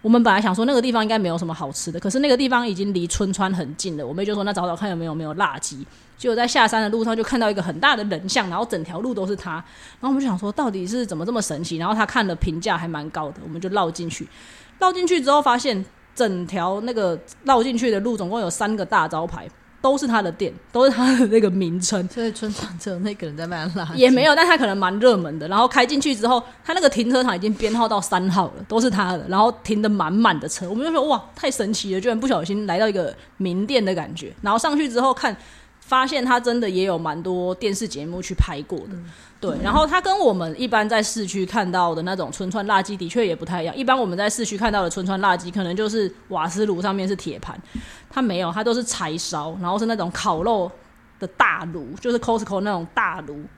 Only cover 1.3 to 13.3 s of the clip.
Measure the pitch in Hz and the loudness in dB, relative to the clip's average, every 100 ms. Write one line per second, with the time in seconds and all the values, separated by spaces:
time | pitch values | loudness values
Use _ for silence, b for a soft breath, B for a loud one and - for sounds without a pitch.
1.3 | 170 170 160 160 175 - 165 196 254 294 | -2 -4 -6 -8 -8 -8 -4 -2 0 4
2.3 | 254 269 247 240 185 202 185 170 - 196 | 4 4 2 0 -2 -2 0 -2 -2 -2
3.3 | 196 190 185 143 156 196 156 135 160 202 | 0 0 0 -4 -6 -6 -6 -6 -4 -2
4.3 | 208 202 180 180 165 208 170 165 156 156 | -2 -2 -2 -2 -2 -4 -4 -4 -6 -6
5.3 | 160 190 135 - 135 - b b - 247 | -2 -2 -2 -10 -10 -16 b b -6 -2
6.3 | 226 240 269 226 226 214 226 226 226 220 | 0 2 4 4 4 0 0 0 0 0
7.3 | 254 226 202 175 160 269 262 208 170 185 | 0 2 0 -4 2 2 2 0 -4 -2
8.3 | 254 196 175 233 190 160 175 233 214 190 | -2 0 -2 -2 -4 -6 -6 -4 -2 -4
9.3 | 196 190 160 - - - - 254 269 269 | -4 -6 -10 -10 -20 -20 -8 -2 0 0
10.3 | 180 202 208 277 196 180 233 233 160 175 | 0 -2 -2 -2 -2 -4 -4 -4 -4 -2
11.3 | 240 185 160 165 165 170 214 214 262 202 | -2 -2 -4 -4 -4 -2 0 2 2 0
12.3 | 165 - 160 170 170 170 156 147 160 151 | 0 -2 -2 -2 -2 -2 -6 -8 -8 -8